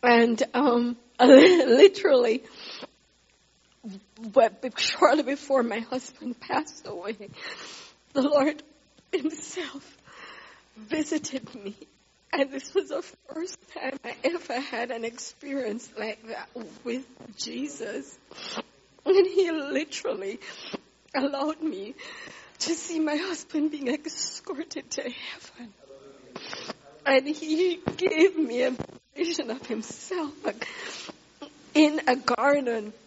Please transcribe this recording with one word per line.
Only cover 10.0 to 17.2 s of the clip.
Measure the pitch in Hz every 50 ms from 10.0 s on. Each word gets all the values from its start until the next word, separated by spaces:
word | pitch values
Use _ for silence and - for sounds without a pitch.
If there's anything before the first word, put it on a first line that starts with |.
| _ - - - - - - - - - - - _ _ _
visited | - 214 - 311 311 302 - 330 302 302 - - 269 - - -
me. | 233 202 196 208 _ - _ _ _ _ _ _ _ _ _ -
And | - 277 269
this | 269 269 - - -
was | 392 302 -
the | - 311 - - - _ _ - -
first | 320 339 370 - - _ _ -
time | - - 262 269 269 _
I | 220 208 - -
ever | 254 240 349 - - 233 247
had | 277 - - 214 240 240
an | 247 233 226
experience | 233 233 254 - - - _ - 285 277 277 254 220 208 233 - - -
like | 214 214 220 208 - -
that | 220 226 - 196 - _ 247 220 - - - -
with | 240 233 254 269 _ - _